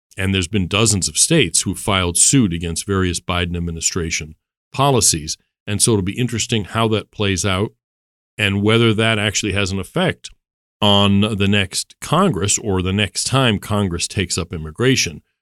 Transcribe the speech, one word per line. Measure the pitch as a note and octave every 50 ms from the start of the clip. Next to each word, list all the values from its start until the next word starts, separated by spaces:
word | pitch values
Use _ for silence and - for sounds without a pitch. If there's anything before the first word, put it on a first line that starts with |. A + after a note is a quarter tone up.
| _ _ -
and | - F#2+ F#2+ G2
there's | F#2+ F2+ E2+
been | - G#2 F2+ E2
dozens | G2+ G2 A#2 A2 G2+ G2 E2 D#2
of | D#2 -
states | - - E3 E3 A#2 E2+ - -
who | - G2+ F2+
filed | - - - G2+ F#2+ F#2 F2 E2+ -
suit | - - - C#3 A#2+ F#2+
against | E2 E2+ E2+ E2+ E2 - -
various | - G2 F#2+ F#2 F2+ E2 -
Biden | - - F2+ F2 F2+ F2 F2
administration | F2 F2 E2+ E2 E2 D#2 - - F#2+ E2 E2 - - D#2 D2+ D#2+ _ _ _ _ _ _ _
policies. | - - C3+ C#3+ C3+ A#2 G2 - - - D2 D#2+ - - _ _ _ _ -
And | - G#2 G2+
so | - A#2+
it'll | A2+ G2+
be | F2+ F#2+ - -
interesting | B2 A#2 A#2 G#2+ - - A#2+ A2 F#2+
how | E2+ - A2+ A2+ A2
that | A2 G2+ - _
plays | _ - G#2+ G2 G2 F2+ -
out | G#2 F#2 F#2 G#2 - _ _ _ _ _ _ _ _ _ _ _ _ _
and | - G#2 G2+ G2 G2+
whether | G2+ G#2+ A2 A#2 A#2 A2+
that | G#2+ G2+ A2+ A2+ A2+ G#2
actually | G2+ G#2+ G2 - - G#2
has | G2 G2+ G2+ F2+
an | F#2+ G2
effect | F#2 - - D#3+ F#3 E3 - _ - - - _ _ _ _ _ _ _ _ -
on | - G#3 G3+ G3+ G2+ G2+ G2+ G3
the | G#3 G#2+ A2+ F#2+ G2+ G2
next | G#2 G#2 G2 F#2+ - - - _ - -
Congress | - - D3 E3 G3 G3 A#2 E2+ F#2 G2 - -
or | - A2 F#2+ F#2
the | F2 F#2
next | F#2 G2+ G#2+ F#2+ - - -
time | - - C3+ C3+ A#2+ G#2+ F2
Congress | - - G#2 G2+ G#2 F#2+ E2+ E2+ - -
takes | - G#2+ F#2 E2+ -
up | - E2+ -
immigration, | - E2 D#2 D#2 D#2 - A#2 C3 C3 A2 - F2 D2+ D2+ _ _ _ _